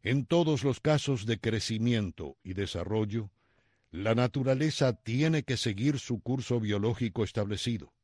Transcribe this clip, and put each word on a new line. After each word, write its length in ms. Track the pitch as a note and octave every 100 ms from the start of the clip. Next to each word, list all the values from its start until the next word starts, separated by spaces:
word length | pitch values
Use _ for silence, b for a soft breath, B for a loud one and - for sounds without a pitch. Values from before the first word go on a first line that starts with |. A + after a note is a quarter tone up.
En 220 | B2 C3+ B2+
todos 380 | E3+ D#3+ C#3+
los 160 | C#3 B2
casos 460 | D3+ D3+ - C3 G#2+
de 160 | A2+
crecimiento 960 | A#2 A2 - A2 A#2 A#2 G2 - D2+ -
y 120 | F2+
desarrollo, 800 | F#2 G2 F2 F2 G#2+ G#2+ A2+ G#2 _ _ _ _ _ _
la 240 | E2 G#2 A2+
naturaleza 800 | B2 C#3+ C3 C3 D#3 - C3+
tiene 500 | A2 - A#2+ D#3+ D#3+
que 140 | C3 A#2+
seguir 420 | A#2+ G2 C3+ C#3+
su 220 | - A#2
curso 400 | - C3 A#2 A#2+
biológico 640 | G#2+ G2+ G#2+ A#2 A#2 G#2 G#2
establecido 680 | - G#2 G2+ - A#2 - _